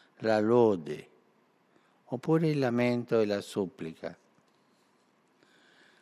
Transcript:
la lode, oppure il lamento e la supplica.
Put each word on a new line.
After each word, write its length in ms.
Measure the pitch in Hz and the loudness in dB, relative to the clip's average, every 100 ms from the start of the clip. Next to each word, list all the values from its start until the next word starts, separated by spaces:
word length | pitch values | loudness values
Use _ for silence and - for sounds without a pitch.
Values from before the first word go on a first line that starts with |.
| _ - | _ -6
la 220 | 110 107 | 0 2
lode, 720 | 107 123 113 92 76 76 - _ _ _ _ _ _ _ _ _ - | 4 4 4 2 -4 -12 -14 _ _ _ _ _ _ _ _ _ -12
oppure 440 | 123 - 160 160 | -8 0 0 2
il 100 | 143 | 0
lamento 600 | 127 120 123 120 120 113 | 0 0 0 0 0 0
e 60 | 104 | 2
la 160 | 101 | -2
supplica. 720 | - 107 90 - 80 82 82 - _ _ _ _ _ _ _ _ _ _ _ _ _ _ _ _ _ _ | -4 -6 -6 -6 -14 -10 -14 -14 _ _ _ _ _ _ _ _ _ _ _ _ _ _ _ _ _ _